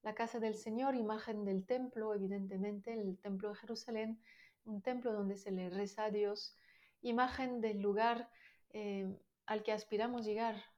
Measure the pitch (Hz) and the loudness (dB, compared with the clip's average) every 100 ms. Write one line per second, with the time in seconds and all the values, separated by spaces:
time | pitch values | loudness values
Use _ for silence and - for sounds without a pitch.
0 | 214 214 233 240 220 214 - 220 269 262 | -6 -2 0 2 0 0 -2 0 2 2
1 | 214 214 226 220 202 190 190 254 254 233 | 2 0 -2 -2 0 0 2 0 0 -2
2 | 220 208 190 202 196 190 202 208 196 226 | 0 2 0 0 -2 -2 -2 -2 -4 -2
3 | 202 185 208 190 208 208 - 226 - 220 | -2 -4 -4 -2 -2 -4 -6 -8 -2 -2
4 | 220 226 - - - _ 220 208 254 247 | -2 -4 -10 -20 -20 _ -8 -4 -2 0
5 | 247 214 196 196 202 190 180 185 202 202 | 0 2 0 -2 -2 -2 -2 0 -2 0
6 | 214 208 208 208 - - - - - _ | 0 2 2 0 -6 -12 -20 -20 -20 _
7 | 240 233 254 - 262 247 220 202 202 202 | 0 2 2 2 -2 0 0 2 4 6
8 | 233 233 240 - - - _ 214 208 196 | 4 4 -2 -14 -20 -20 _ -6 -4 -2
9 | 190 196 _ _ - 220 214 214 - 214 | -2 -6 _ _ -4 -2 0 -2 0 0
10 | 233 240 214 214 226 208 - | 0 0 0 2 0 0 -8